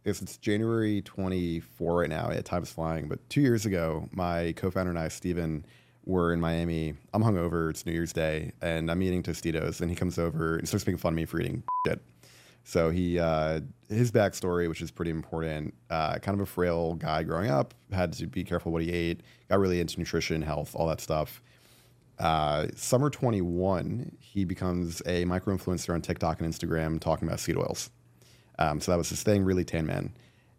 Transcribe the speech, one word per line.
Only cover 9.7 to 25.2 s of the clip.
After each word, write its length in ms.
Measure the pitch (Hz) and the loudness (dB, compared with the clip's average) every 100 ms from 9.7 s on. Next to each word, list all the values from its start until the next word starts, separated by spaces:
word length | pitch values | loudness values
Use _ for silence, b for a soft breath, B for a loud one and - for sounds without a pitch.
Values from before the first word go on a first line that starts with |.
| 82 | -2
and 100 | 87 | -2
he 60 | 87 | 0
comes 240 | 90 85 | -2 0
over 380 | 85 78 82 82 | -2 0 0 0
and 100 | - | 0
starts 180 | 104 - | 0 0
making 120 | 87 | 0
fun 160 | 85 | 0
of 20 | 82 | 0
me 80 | |
for 160 | 80 82 | -2 -2
eating 240 | 85 - - - - | -2 -4 -4 -2 -2
shit. 140 | - - b b b b b - | -2 -6 b b b b b -2
So 240 | 90 82 | 2 2
he, 280 | 87 87 87 | 2 2 2
uh, 440 | 82 78 78 80 135 - _ | 2 2 0 -2 -6 -14 _
his 240 | 107 120 | 0 4
backstory, 560 | 110 98 - 92 87 85 | 4 4 2 0 2 0
which 140 | 80 | -2
is 100 | 82 | -8
pretty 200 | - 85 | -4 -4
important, 640 | 80 78 82 80 78 76 - _ | -4 -6 -4 -4 -4 -6 -10 _
uh, 280 | 82 78 80 | -2 0 -2
kind 180 | - 101 | -2 -2
of 60 | |
a 100 | 95 | -2
frail 440 | - 87 85 82 82 | 0 2 2 0 -2
guy 280 | 80 78 | 0 0
growing 260 | 82 82 107 | 0 0 2
up, 240 | 139 123 - - | 0 0 -6 -6
had 180 | 92 87 | -2 0
to 160 | - 80 | -2 -6
be 160 | 92 | -6
careful 300 | 85 87 90 | -2 -2 0
what 80 | 82 | -2
he 100 | 82 | 0
ate, 300 | 87 85 85 b b _ | 0 0 -2 b b _
got 80 | 98 | 4
really 220 | 95 90 | 6 4
into 180 | 82 - | 0 -2
nutrition, 440 | 82 82 - 80 | -2 0 0 -2
health, 340 | 76 76 76 - | 0 -2 -4 -2
all 120 | 82 | 0
that 120 | 78 | 0
stuff. 420 | - 78 73 - b b b b b b _ - | 0 0 0 -6 b b b b b b _ -2
Uh, 480 | 82 80 76 73 - - | 2 4 4 2 -2 -4
summer 340 | - 127 143 | 2 2 2
twenty-one, 1080 | - 131 104 87 87 95 90 80 107 - - | 0 0 2 0 0 2 0 0 -4 -6 -12
he 240 | - 101 | -8 -2
becomes 580 | 90 92 92 90 85 82 85 | -2 0 -2 0 -2 -4 -2
a 180 | 87 | 0